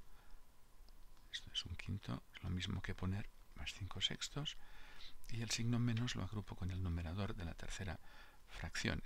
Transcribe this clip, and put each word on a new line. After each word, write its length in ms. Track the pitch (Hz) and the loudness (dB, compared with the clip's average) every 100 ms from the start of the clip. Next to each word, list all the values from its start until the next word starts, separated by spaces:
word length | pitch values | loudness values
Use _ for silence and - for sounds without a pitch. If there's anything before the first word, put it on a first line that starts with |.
| - - - - - - - - - - - - - | -8 -8 -6 -8 -8 -14 -16 -14 -14 -12 -12 -12 -8
esto 180 | - - | -6 -2
es 120 | - | -4
un 120 | - 82 | -2 -4
quinto, 460 | - 98 - - - | -2 -2 0 -2 -4
es 80 | - | -6
lo 60 | 92 | 0
mismo 300 | 90 92 - | 2 2 0
que 140 | - | 0
poner 340 | 95 92 98 - - - - | 2 2 2 0 -6 -12 -6
más 180 | - | -4
cinco 260 | - 98 101 | -2 -2 2
sextos, 560 | - - - - 147 - - - - - - - - | 2 2 0 0 0 -2 -4 -4 -4 -4 -2 -2 2
y 140 | 113 | 2
el 80 | 113 | 2
signo 280 | - 117 120 | 4 6 6
menos 360 | 120 113 120 | 6 6 4
lo 80 | 113 | 2
agrupo 320 | 95 101 95 | 0 0 -2
con 160 | - 90 | -2 0
el 120 | 92 | 2
numerador 520 | 90 85 82 90 98 | 2 2 2 2 0
de 100 | - | 0
la 100 | 85 | -2
tercera 440 | - - - 80 80 - - - - - | -2 -2 0 0 -2 -6 -10 -14 -16 -10
fracción, 540 | - 85 - 104 82 | -4 -2 2 4 4